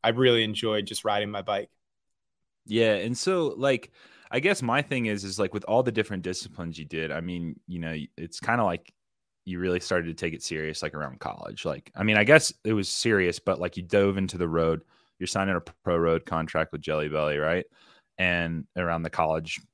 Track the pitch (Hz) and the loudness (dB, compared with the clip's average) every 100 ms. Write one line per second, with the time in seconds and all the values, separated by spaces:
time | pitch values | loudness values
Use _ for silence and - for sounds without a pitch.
0 | 117 117 127 117 110 107 113 107 101 107 | 2 6 6 6 2 0 0 -2 -2 -4
1 | 107 104 104 104 98 101 - _ _ _ | 0 0 -2 -4 -2 -2 -4 _ _ _
2 | _ _ _ _ _ _ - 107 113 101 | _ _ _ _ _ _ -4 2 4 2
3 | 110 120 185 185 151 101 135 123 - _ | 0 -2 0 0 0 0 0 0 -4 _
4 | - - - 131 165 196 120 131 143 131 | -20 -20 -4 0 2 0 2 0 0 -2
5 | 113 104 98 95 98 107 - 113 123 110 | -2 -2 -4 -2 -2 -2 2 2 4 0
6 | 107 95 90 92 - - 85 80 76 80 | -2 -4 -6 -8 -10 -10 -10 -10 -8 -6
7 | 80 76 87 87 85 73 - 87 82 80 | -4 -4 -6 -6 -6 -10 -10 -8 -6 -8
8 | 73 - 82 - - 117 104 85 - _ | -10 -12 -12 -6 -2 2 2 -2 -8 _
9 | _ _ _ _ - 87 90 90 - 90 | _ _ _ _ -10 -4 0 0 0 0
10 | 82 80 87 80 - 78 78 78 78 76 | 0 -4 -6 -6 -8 -6 -6 -6 -6 -6
11 | 71 64 - 50 50 - - 69 - - | -8 -8 -10 -8 -12 -8 -6 -6 -10 -2
12 | 104 107 107 156 - - 107 107 92 - | 2 4 8 8 6 -4 -2 0 0 -2
13 | 117 101 90 82 - 92 87 - 87 104 | 2 4 4 0 -2 -2 -4 -6 2 4
14 | 98 98 95 90 85 82 82 80 _ _ | 4 2 -2 -2 0 2 2 0 _ _
15 | _ _ 90 98 98 90 - - - 85 | _ _ -4 -2 0 -2 -4 -8 0 2
16 | 82 82 - 82 80 80 80 78 78 76 | 4 2 0 -4 -2 -2 -2 -6 -4 -2
17 | 76 76 76 73 76 90 - _ - _ | -2 0 0 0 0 0 -4 _ -20 _
18 | _ - 92 87 85 82 - - 87 82 | _ -2 0 2 -2 -4 -6 -4 -2 -2
19 | 82 - 78 80 80 - - | -2 0 0 0 -4 -10 -12